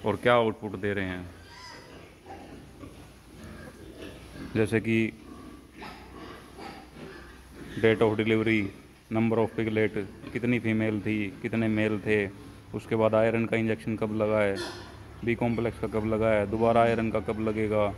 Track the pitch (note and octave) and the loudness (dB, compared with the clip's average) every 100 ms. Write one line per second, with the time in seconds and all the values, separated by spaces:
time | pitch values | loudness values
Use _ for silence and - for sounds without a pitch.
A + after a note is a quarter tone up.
0 | A2 G2+ A#2+ A#2+ A2+ - G#2+ G2 G2+ G2+ | 0 2 6 6 4 0 -8 -4 -2 -2
1 | F#2 F2+ F2+ - - - - - - - | -2 -6 -10 -16 -20 -18 -16 -18 -18 -18
2 | - - - - - - - - - - | -20 -20 -16 -16 -16 -18 -18 -16 -16 -16
3 | - - - - - - - - - - | -20 -20 -20 -18 -16 -14 -16 -16 -18 -14
4 | - - - - - B2+ G#2+ A2+ A2+ A2+ | -14 -14 -16 -14 -4 -2 2 0 2 0
5 | A2 - - - - - - - - - | 0 -4 -18 -18 -18 -18 -20 -16 -16 -16
6 | - - - - - - - - - - | -18 -16 -16 -16 -18 -16 -16 -16 -18 -18
7 | - - - - - - - - A2 A2 | -16 -16 -18 -20 -20 -16 -12 2 4 6
8 | A2+ G#2+ A2 A2 A2 A2 G2 - - - | 4 4 2 2 4 2 0 -6 -20 -20
9 | - A2 A2+ A2+ G#2+ - A2 A2 G#2+ G#2+ | -4 0 2 2 2 0 0 2 0 -2
10 | G2 - - A#2+ A#2+ B2 A2+ A2 A2 G#2+ | -8 -12 -8 -2 0 2 2 2 2 0
11 | G2+ G#2+ G2+ E2+ A#2 A2+ A2+ G#2+ G#2+ G#2+ | 0 0 -2 -4 -4 0 2 2 2 2
12 | G#2+ G#2+ G2 - - - - G#2+ - A2+ | 2 2 2 -4 -18 -18 -10 -10 -2 4
13 | A2 A2 A2+ A2+ A2+ A2+ A2+ G#2+ - G#2+ | 6 6 4 2 2 2 2 0 -2 -2
14 | A2 G#2+ G#2+ G#2+ G2+ G2 E2+ - - - | -2 2 2 4 4 2 -6 -10 -14 -16
15 | - - A2+ A2+ A#2+ A2+ A#2 - A2 A2 | -18 -4 -2 2 2 2 0 -2 -2 0
16 | G#2+ A2 A2 G#2+ G2+ A2 A#2 A#2 A#2 A2+ | 0 2 4 4 2 2 4 6 6 4
17 | A2+ A2 A2 G#2+ A2 G#2+ G#2+ G#2+ G#2 | 0 -2 -2 -2 -2 0 2 2 2